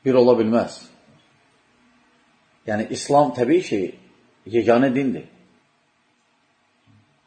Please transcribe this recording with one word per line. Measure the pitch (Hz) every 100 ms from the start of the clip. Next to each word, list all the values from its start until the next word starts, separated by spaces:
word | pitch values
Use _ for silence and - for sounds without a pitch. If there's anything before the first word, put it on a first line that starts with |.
| 131
Bir | 127
ola | 123 113
bilməz. | 110 117 95 - - _ _ _ _ _ _ _ _ _ _ _ _ _ _ _ _ _ 110
Yəni, | 107 110
İslam | - - 143 135 127
təbii | 123 175
ki, | - 107 90 - _ _ _ _ 95
yeganə | 117 107 117 135
dindir. | 127 135 82 - _ _ _ _ _ _ _ _ _ _ _ _ _ _ _ _ 107 _ _